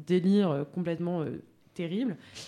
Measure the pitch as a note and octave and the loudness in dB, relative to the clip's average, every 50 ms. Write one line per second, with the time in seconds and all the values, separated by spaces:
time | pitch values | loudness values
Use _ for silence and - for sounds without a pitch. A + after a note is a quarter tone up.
0 | D3+ - F3+ F3+ E3 F#3+ G3 G#3 G3+ F3 D3 C#3 D3 D3 - F#3 F3+ F3 E3 D#3+ | -2 2 2 4 4 6 6 6 6 4 2 0 -2 -4 -4 -4 -4 -2 -2 -2
1 | F3 E3+ F3+ F3 D3+ B2 B2 - - _ _ _ _ _ _ - F3 E3 E3+ G#3 | -2 -4 -2 -2 -4 -4 -6 -8 -12 _ _ _ _ _ _ -8 -6 -4 -4 -2
2 | C4+ B3 E3+ - - - - - - | -2 -2 -4 -6 -10 -18 -18 -18 -16